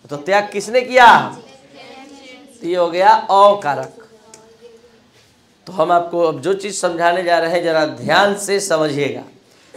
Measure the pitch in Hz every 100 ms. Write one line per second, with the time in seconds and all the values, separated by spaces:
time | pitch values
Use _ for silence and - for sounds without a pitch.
0 | - 143 143 202 202 202 196 247 247 254
1 | 240 175 127 - - - - - - -
2 | - - - - - - 170 180 170 170
3 | 196 226 - 196 202 202 - 135 131 -
4 | - _ _ - - _ 233 226 _ _
5 | _ _ _ _ _ _ - 185 170 175
6 | 170 170 165 143 139 196 208 - 185 170
7 | 170 175 175 170 165 175 165 160 147 123
8 | 120 165 202 196 - 196 190 160 156 139
9 | 135 120 - - _ _ _